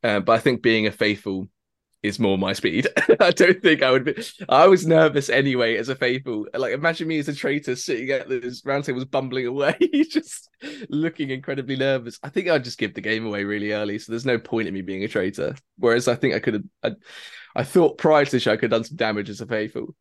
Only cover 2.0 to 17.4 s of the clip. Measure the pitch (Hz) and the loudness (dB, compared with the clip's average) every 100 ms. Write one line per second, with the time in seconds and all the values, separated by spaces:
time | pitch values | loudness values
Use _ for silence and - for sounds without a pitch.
2 | 107 101 104 95 95 98 95 82 - - | -6 0 0 2 -2 -2 -2 0 -2 -2
3 | - - 196 - 180 185 170 156 135 131 | 2 4 4 6 4 4 2 4 4 2
4 | 131 - - - 180 131 180 185 151 160 | 0 -6 -10 -14 2 6 8 6 6 6
5 | 160 143 139 139 139 123 113 110 117 131 | 6 2 0 2 2 2 0 0 -2 -2
6 | 127 127 135 107 107 190 165 131 165 165 | -2 -2 -4 -8 -6 -4 -4 -2 -2 -2
7 | 160 156 147 143 147 147 147 127 - 120 | -4 -4 -4 -4 -4 -4 -4 -6 -4 -6
8 | 131 135 - 127 123 123 135 139 147 127 | -2 -4 -2 -6 -6 -10 -4 -4 -4 -6
9 | 131 139 131 127 120 135 143 - 339 294 | -4 -4 -4 -6 -6 -2 -2 0 0 0
10 | 311 311 - - _ _ 277 294 226 147 | 0 -2 -6 -18 _ _ -16 -14 -6 -4
11 | 165 160 139 131 135 139 127 131 135 131 | -4 -4 -8 -6 -6 -8 -6 -2 0 -2
12 | 117 - 139 180 180 156 123 - 104 - | -4 -14 -8 -4 0 0 -2 -6 -6 -6
13 | 98 110 113 101 101 104 104 104 104 104 | -4 -4 -4 -6 -4 -4 -4 -4 -4 -6
14 | - 117 131 117 - 113 101 95 92 95 | -8 -6 -2 -2 -2 -4 -2 -6 -6 -6
15 | 107 107 92 101 98 - _ _ 117 117 | -2 -2 -2 -2 -6 -6 _ _ 2 2
16 | 123 123 135 87 - 107 - _ 117 107 | 2 0 0 0 2 0 0 _ -6 -6
17 | - - - - | -20 -20 -20 -20